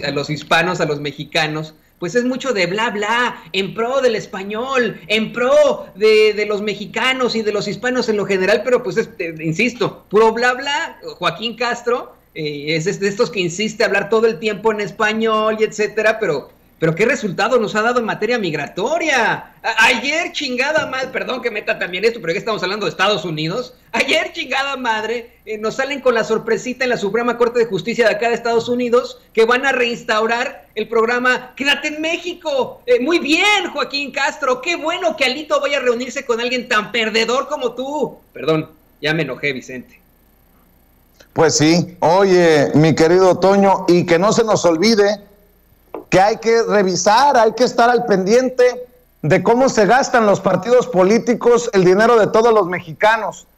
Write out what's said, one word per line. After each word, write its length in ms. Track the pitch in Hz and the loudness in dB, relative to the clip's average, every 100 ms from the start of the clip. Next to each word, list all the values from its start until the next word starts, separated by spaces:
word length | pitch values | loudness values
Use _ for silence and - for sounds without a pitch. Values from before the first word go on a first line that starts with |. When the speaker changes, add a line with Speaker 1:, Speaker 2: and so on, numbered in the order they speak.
Speaker 1:
a 80 | 147 | -6
los 180 | 139 143 | -4 -6
hispanos, 500 | 151 - 165 175 175 | -6 -2 0 0 -2
a 40 | 156 | -4
los 160 | 147 | -4
mexicanos, 720 | 147 - - 170 151 156 160 - _ _ | -8 -10 -6 -4 -4 -4 -10 -14 _ _
pues 140 | 180 | -6
es 120 | 240 247 | -2 -2
mucho 280 | 254 269 | -2 -4
de 140 | 202 170 | -2 -2
bla, 240 | 202 233 | -2 -2
bla, 500 | 202 208 233 233 - 160 | -2 -2 0 -2 -4 -8
en 200 | 190 196 | -6 -6
pro 280 | 175 233 269 | -4 -2 0
del 140 | 254 214 | 0 0
español, 840 | - 196 196 214 262 262 226 160 - | -6 -10 -8 -8 -4 -2 -2 -4 -4
en 260 | 214 202 | -2 -2
pro 540 | 240 247 294 285 - - 185 | -2 2 4 4 2 -6 0
de, 380 | 214 214 214 | 4 6 4
de 120 | 202 208 | 2 -2
los 160 | 208 | -4
mexicanos 720 | 208 196 190 226 247 262 247 226 | -4 -6 -8 -4 -2 0 -2 -2
y 60 | |
de 100 | 214 | -2
los 160 | 208 202 | -2 -4
hispanos 400 | 190 247 254 220 | -4 -4 -2 -2
en 100 | 208 | -2
lo 100 | 190 | -2
general, 340 | 196 185 233 | 0 2 0
pero 200 | 262 247 | 2 -2
pues, 140 | 196 170 | 0 -4
este, 360 | 226 - 170 160 | -4 -6 -10 -6
insisto, 680 | 160 160 240 - 185 - - | -4 -2 -2 -2 -4 -4 -2
puro 240 | 208 226 | 2 2
bla, 220 | 226 247 | 2 0
bla. 460 | 254 277 294 320 - 165 147 | -2 -4 -4 -6 -10 -18 -8
Joaquín 380 | 170 160 226 - | -6 -4 -8 -6
Castro, 580 | 240 240 240 247 - - _ 160 | -6 -4 -4 -4 -6 -18 _ -10
eh, 400 | 151 147 147 160 | -10 -8 -4 -4
es, 100 | 165 | -4
es 140 | 196 | -4
de 80 | 196 | -2
estos 240 | 202 233 | -2 -2
que 80 | 202 | -2
insiste 440 | 175 165 220 - | -4 -4 -4 -2
hablar 260 | 208 196 196 | -2 0 0
todo 180 | 220 226 | 2 2
el 100 | - | 0
tiempo 340 | 220 208 220 | -4 -2 -2
en 100 | 208 | -2
español 760 | 208 202 214 220 226 214 214 220 | -4 -2 -2 0 0 0 0 0
y 40 | |
etcétera, 560 | 214 208 208 208 214 220 | -2 -2 -4 0 0 0
pero, 320 | 185 139 - _ _ _ | -2 -4 -6 _ _ _
pero 160 | 160 | 0
¿qué 140 | 160 226 | 2 0
resultado 500 | 277 208 160 208 254 | 0 -2 -2 0 2
nos 160 | 202 | 0
ha 80 | 214 | 0
dado 180 | 226 247 | 0 0
en 60 | 220 | -2
materia 320 | 165 214 247 | -2 -2 -2
migratoria? 1160 | 180 151 139 - 226 330 330 269 208 151 - - | -2 -4 -6 -6 -2 -2 0 0 0 -2 -6 -10
A-, 220 | 202 220 240 | -4 2 2
ayer, 440 | 247 269 320 349 | 2 -2 -2 -4
chingada 520 | - 285 247 277 311 269 | -6 -6 -2 0 0 -2
madre, 220 | 262 262 | -4 -6
perdón 300 | 226 202 247 | -6 -6 -6
que 80 | 233 | -6
meta 300 | 208 226 220 | -6 -4 -4
también 260 | 180 180 220 | -6 -2 -2
esto, 140 | 226 | -2
pero 80 | 160 | -4
ya 40 | |
que 60 | 185 | -4
estamos 220 | 233 208 | -4 -4
hablando 240 | 180 214 190 | -4 -4 -4
de 60 | |
Estados 340 | - 196 208 180 | -2 0 0 -4
Unidos, 480 | 156 160 220 247 - _ | -6 -4 -6 -8 -14 _
ayer, 400 | 233 269 311 339 | -6 -2 -2 -2
chingada 440 | 339 277 262 277 262 | -8 -6 -4 -4 -4
madre, 640 | 240 220 214 240 226 _ - | -4 -4 -4 -6 -10 _ -12
eh, 100 | 214 | -8
nos 200 | 214 - | -6 -4
salen 220 | 269 285 | -4 -2
con 140 | 262 | 0
la 100 | 226 | 0
sorpresita 600 | 220 220 - 214 254 247 | 0 -2 -2 -4 -4 -4
en 80 | 262 | -2
la 60 | 226 | -2
Suprema 420 | 202 220 240 226 | -2 -2 -2 0
Corte 180 | 233 240 | 0 2
de 80 | 226 | 0
Justicia 420 | 190 220 220 220 | -2 -4 0 0
de 60 | |
acá 140 | 208 233 | 2 0
de 80 | 233 | -2
Estados 340 | 233 233 226 | 0 -2 0
Unidos 500 | 247 247 247 - - _ | -2 0 0 0 -8 _
que 120 | - 226 | 2 4
van 200 | 247 277 | 4 0
a 60 | |
reinstaurar 960 | 262 240 233 - 214 220 233 269 - - - | 0 -2 -4 -4 0 0 -2 -4 -8 -12 -10
el 120 | 214 | -4
programa 680 | 226 226 247 254 247 247 - | 0 0 0 0 0 -4 -6
Quédate 320 | 277 277 302 | -2 -2 -4
en 140 | 302 | -6
México. 840 | 320 339 349 349 320 269 233 - - | -4 -6 -6 -10 -4 -4 -4 -6 0
Eh, 140 | 247 | 0
muy 180 | 262 339 | 2 0
bien, 540 | 269 320 403 415 349 | 0 0 2 0 -2
Joaquín 380 | 285 262 285 277 | -6 -6 -6 -8
Castro, 500 | 277 285 - 262 247 | -4 -4 -2 -2 -2
qué 140 | 349 339 | -2 -4
bueno 400 | 302 359 349 - | -4 -2 -2 0
que 80 | 262 | -2
Alito 340 | 262 311 294 | -2 -2 -2
vaya 180 | 277 285 | 0 -2
a 40 | |
reunirse 420 | 254 233 254 277 | 0 -2 -4 -6
con 160 | - 226 | -4 -4
alguien 280 | 247 247 226 | -2 -4 -2
tan 240 | 214 202 | -2 -2
perdedor 560 | 240 220 220 226 254 269 | -2 -2 0 0 -2 -2
como 260 | 294 247 | -4 -4
tú. 460 | 240 262 294 202 - _ | -6 -6 -4 -6 -8 _
Perdón, 380 | 131 135 160 156 - _ _ | -8 -2 -2 -2 -12 _ _
ya 140 | 147 160 | -4 -2
me 80 | |
enojé, 300 | 139 123 143 | -4 -4 -6
Vicente. 460 | 127 - 127 - _ _ _ _ _ _ _ _ _ _ _ _ _ _ | -6 -10 -14 -16 _ _ _ _ _ _ _ _ _ _ _ _ _ _
Speaker 2:
Pues 240 | - 160 143 | 0 0 2
sí. 400 | 151 170 175 - | 2 2 0 -2
Oye, 720 | 147 185 196 180 170 151 135 139 | 2 4 4 6 6 4 4 4
mi 180 | 160 | 4
querido 460 | 156 160 180 185 175 | 4 4 6 4 4
Toño, 460 | 185 196 196 180 180 | 4 4 4 4 4
y 180 | 175 165 | 2 4
que 140 | 165 | 2
no 120 | 202 | 2
se 100 | 220 | 2
nos 220 | 220 180 175 | 2 2 2
olvide 560 | 160 214 214 202 208 - _ _ _ _ _ _ - - | 2 2 4 2 0 -8 _ _ _ _ _ _ -18 -2
que 100 | 175 | 2
hay 180 | 202 220 | 2 2
que 240 | 220 226 | 2 2
revisar, 760 | 208 202 190 175 208 214 285 254 | 2 2 2 0 2 4 4 4
hay 160 | 220 | 4
que 100 | 220 | 2
estar 260 | 247 - 233 | 0 2 2
al 160 | 240 233 | 2 2
pendiente 580 | 196 185 233 254 254 247 247 - _ _ _ | 0 2 2 2 2 2 0 -10 _ _ _
de 180 | 156 185 | 0 0
cómo 280 | 180 240 262 | 2 4 4
se 180 | - 190 | 4 4
gastan 400 | 247 269 247 214 | 4 2 2 2
los 120 | 190 | 2
partidos 480 | 196 180 233 247 240 | 0 -2 2 2 4
políticos 840 | 180 185 226 - 220 233 233 233 | 2 4 4 2 0 4 4 2
el 100 | 196 | 2
dinero 360 | 180 185 233 233 | 4 6 6 4
de 80 | 196 | 4
todos 260 | 214 233 | 4 4
los 140 | 214 175 | 4 2
mexicanos. 800 | 180 - 156 214 220 196 - - | -2 -8 0 2 2 -2 -10 -18